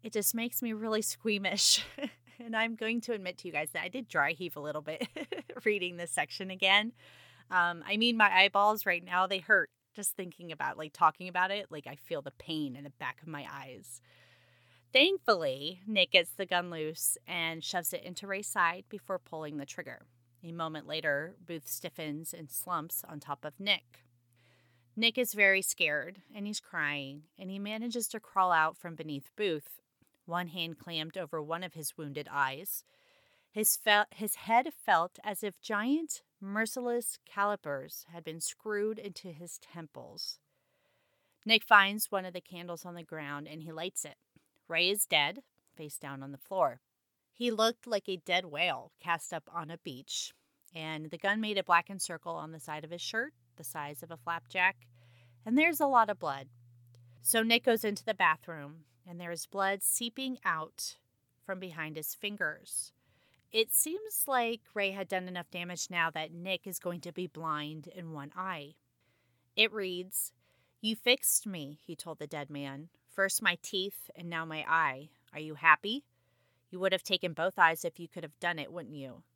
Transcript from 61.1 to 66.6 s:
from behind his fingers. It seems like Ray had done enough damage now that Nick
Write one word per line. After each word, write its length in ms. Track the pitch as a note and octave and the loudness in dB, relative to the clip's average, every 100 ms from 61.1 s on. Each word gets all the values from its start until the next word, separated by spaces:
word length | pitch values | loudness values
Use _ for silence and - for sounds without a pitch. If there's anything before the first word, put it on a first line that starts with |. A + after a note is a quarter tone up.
| _ _ _ | _ _ _
from 160 | - F#3 | -8 -8
behind 360 | F#3 E3 D#3 D#3 | -8 -8 -8 -6
his 180 | D3+ | -10
fingers. 800 | - G3+ G#3 D#3+ D3+ - - - _ _ _ _ _ _ | -6 -8 -2 -4 -4 -10 -10 -10 _ _ _ _ _ _
It 180 | A3 A3+ | 0 2
seems 540 | - D#4 F#4 A4 - - | 2 0 -4 -4 -4 0
like 360 | C4 A#3 A3+ _ | 2 2 -2 _
Ray 160 | G#3 G3 | -2 -2
had 160 | G3 F#3+ | -2 -4
done 220 | F#3+ F3+ | -4 -4
enough 200 | F3+ E3+ | -8 -8
damage 380 | F3+ F3 F3+ - | -8 -8 -6 -4
now 220 | F3 E3 | 0 0
that 220 | E3 D#3 | 0 -8
Nick 340 | E3+ F3+ F#3 | -8 -6 -6